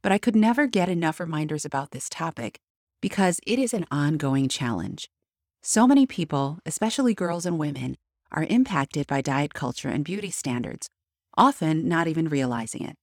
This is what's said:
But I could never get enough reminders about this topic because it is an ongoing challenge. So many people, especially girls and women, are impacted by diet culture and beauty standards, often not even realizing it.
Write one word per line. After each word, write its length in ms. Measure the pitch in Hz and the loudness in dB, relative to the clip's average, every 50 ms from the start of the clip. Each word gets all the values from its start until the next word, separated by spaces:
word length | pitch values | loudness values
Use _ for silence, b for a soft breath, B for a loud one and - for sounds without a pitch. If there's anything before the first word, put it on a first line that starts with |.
But 100 | - 196 | 2 2
I 60 | 190 | 0
could 180 | 208 - 240 214 | 2 2 2 4
never 300 | 220 214 226 240 269 294 | 4 4 4 4 2 0
get 240 | 254 - 196 175 180 | 2 2 2 2 2
enough 300 | 180 170 170 156 156 - | 0 0 0 -2 -2 -4
reminders 460 | 180 160 160 151 156 151 156 147 - | -8 -6 -4 -4 -4 -4 -4 -6 -6
about 260 | 147 143 135 143 - | -4 -4 -4 -6 -6
this 180 | - 156 - - | -12 -12 -12 -12
topic 500 | - - 165 165 - - 120 104 - - _ _ _ _ _ _ _ _ | -8 -6 -8 -8 -6 -8 -10 -10 -10 -14 _ _ _ _ _ _ _ _
because 400 | - 196 - - 190 180 170 - _ | -6 -4 0 2 2 2 2 0 _
it 140 | - 226 262 | -2 0 2
is 140 | 269 226 - | 2 0 0
an 120 | 208 165 _ | -4 -4 _
ongoing 580 | 139 147 143 147 156 143 143 135 135 135 135 127 | 0 0 2 2 2 0 0 0 2 2 2 0
challenge. 580 | - - 135 120 113 85 85 92 - - - _ _ _ _ _ _ _ _ _ _ _ | 0 -2 -2 -2 -2 -2 -4 -6 -8 -10 -14 _ _ _ _ _ _ _ _ _ _ _
So 240 | - - - 220 233 | -6 0 4 6 6
many 180 | 254 285 277 269 | 8 8 6 6
people, 540 | 262 - - 170 156 151 139 139 139 151 180 _ | 4 2 -6 -4 -2 0 -2 0 -2 -4 -8 _
especially 480 | 170 - - 214 226 - - 262 240 208 | -10 -4 -2 -2 -2 0 2 2 2 2
girls 320 | - 180 175 170 175 170 | 2 -2 -4 -4 -4 -2
and 140 | 180 175 160 | -2 -2 0
women, 360 | 151 147 143 131 127 127 131 - _ _ _ _ _ _ | -2 -2 -4 -4 -6 -6 -8 -10 _ _ _ _ _ _
are 120 | - 151 156 - | -4 -4 -2 2
impacted 560 | 214 240 262 240 202 143 135 - - 147 143 | 4 4 4 4 2 -2 -2 -2 -2 -4 -2
by 140 | - 143 139 | 0 -2 -2
diet 320 | 131 143 135 139 147 151 - | 0 0 0 0 0 -2 -4
culture 340 | - 147 127 127 - - 139 | -4 -6 -4 -6 -6 -6 -4
and 140 | - 143 143 | -2 -2 -2
beauty 280 | 160 185 208 202 185 | -4 -6 -8 -6 -8
standards, 580 | - - - 139 120 123 113 104 - - - - _ _ _ _ _ _ _ _ - | -8 -6 -4 -4 -4 -4 -4 -6 -8 -12 -14 -16 _ _ _ _ _ _ _ _ 2
often 500 | - 220 277 285 - 180 156 156 156 - | 4 4 4 4 0 0 0 0 0 0
not 200 | 165 175 165 165 | 0 0 0 0
even 200 | 165 156 165 160 | 0 0 0 0
realizing 560 | 160 147 139 131 123 120 117 113 113 - - - | 0 0 0 0 0 -2 -4 -6 -8 -8 -8 -10
it. 120 | - - _ | -10 -12 _